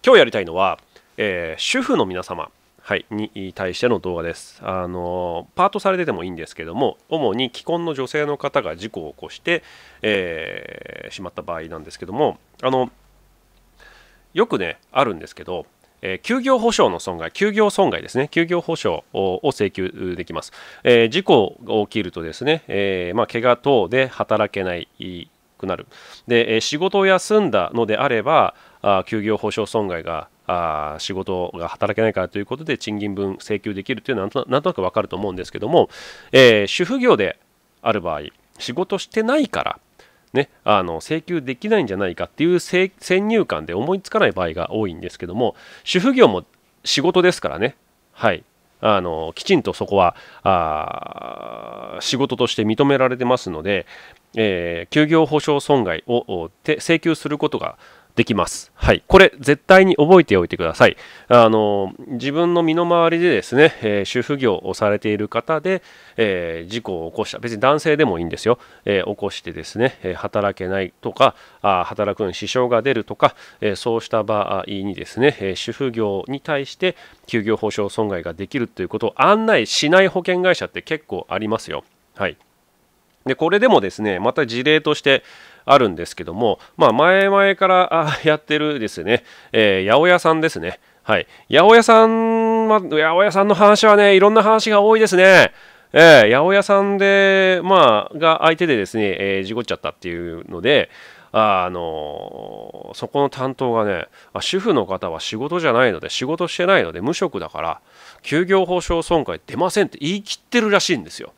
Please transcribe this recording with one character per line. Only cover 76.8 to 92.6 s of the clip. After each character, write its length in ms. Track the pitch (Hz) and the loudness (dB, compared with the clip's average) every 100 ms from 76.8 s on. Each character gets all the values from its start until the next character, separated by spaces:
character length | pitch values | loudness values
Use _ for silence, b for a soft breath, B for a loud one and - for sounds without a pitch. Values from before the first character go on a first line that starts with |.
| 185 - B B - | -4 -4 B B -6
休 160 | 117 | -4
業 120 | 104 | -2
保 140 | 107 107 | -2 -2
障 240 | 101 101 | -4 -4
損 140 | - 107 | -4 -4
害 160 | 92 | -4
が 100 | 85 | -8
で 140 | 85 98 | -10 -8
き 100 | 139 | -6
る 100 | 113 | -6
と 140 | - | -6
い 40 | |
う 40 | 90 | -6
こ 80 | 107 | -4
と 100 | 110 | -4
を 40 | - | 0
案 280 | 156 214 | 2 2
内 220 | 220 175 107 | 2 0 0
し 240 | - 147 | -2 2
な 100 | 185 | 4
い 60 | 190 | 4
保 140 | 185 | 0
険 200 | 175 180 | -2 0
会 140 | 185 | 0
社 100 | 175 | 0
っ 40 | 95 | -4
て 120 | 95 | -10
結 240 | - 156 | -8 -10
構 220 | _ 92 - | _ -10 -6
あ 80 | 95 | -6
り 100 | 107 | -4
ま 120 | 113 | -4
す 100 | - | -6
よ。 140 | 73 _ _ _ | -12 _ _ _
は 120 | - 95 | -8 -6
い。 80 | - _ _ _ _ _ _ _ _ 131 | -8 _ _ _ _ _ _ _ _ -8
で、 80 | |
こ 160 | 135 160 | -2 0
れ 80 | 202 | 2
で 80 | 247 | 4
も 120 | 170 | 4
で 120 | 98 | 2
す 100 | - | -4
ね、 180 | 107 90 | -2 0
ま 140 | 110 | 0
た 140 | 127 123 | 0 -4
事 160 | 117 | -2
例 180 | 139 156 | 0 0
と 140 | 151 | 0
し 60 | 147 | -2
て 200 | 143 131 B B B B | 2 0 B B B B
あ 120 | - 139 | 2 4
る 120 | 113 | 4
ん 60 | |
で 100 | 82 | -2
す 100 | 87 | -10
け 80 | - | -10
ど 100 | 85 | -12
も、 260 | 90 117 92 B - | -2 -2 -2 B 2
ま 100 | 147 | 4
あ、 60 | |
前 320 | 113 165 190 | 6 4 4
々 300 | 196 196 196 190 | 4 2 2 2
か 100 | 190 | 2
ら、 400 | 185 185 165 151 | 2 2 0 -2
あ、 100 | 143 | 0
や 140 | 156 151 | 0 0
っ 20 | |
て 160 | - 151 | -2 -2
る 220 | 151 143 | -2 -4
で 80 | 107 | -6
す 160 | - | -6
ね、 220 | 85 123 B B B | -2 -2 B B B
え 300 | 110 107 95 | 2 4 2
ー、 100 | 95 | 4
八 60 | 127 | 4
百 100 | 175 | 6
屋 120 | 180 | 4
さ 140 | 160 | 4
ん 60 | 160 | 0
で 80 | 160 | -2
す 140 | 98 | -4
ね。 180 | 85 - b b | -8 -10 b b
は 160 | - 98 | -2 0
い。 80 | - b _ | -2 b _
八 80 | 139 | 6
百 180 | 196 | 8
屋 80 | 233 | 8
さ 220 | 226 220 | 8 6
ん 640 | 226 226 226 226 226 226 | 6 4 0 2 2 2